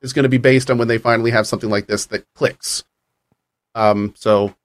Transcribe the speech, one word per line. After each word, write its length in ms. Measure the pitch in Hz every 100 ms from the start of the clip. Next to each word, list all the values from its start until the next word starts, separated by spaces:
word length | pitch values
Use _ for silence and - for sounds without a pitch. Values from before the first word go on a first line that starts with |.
it's 100 | 127
gonna 160 | 143 139
be 80 | 131
based 340 | 135 131 131
on 60 | 120
when 120 | 117
they 100 | 113
finally 320 | 120 117 117
have 160 | 113 107
something 240 | 107 110
like 160 | 104 104
this 180 | 104 -
that 200 | 202 -
clicks. 500 | - 143 - - - - _ _ _ _ _ _ _ _
Um, 400 | 113 107 104 101 -
so 380 | 110 104 101 -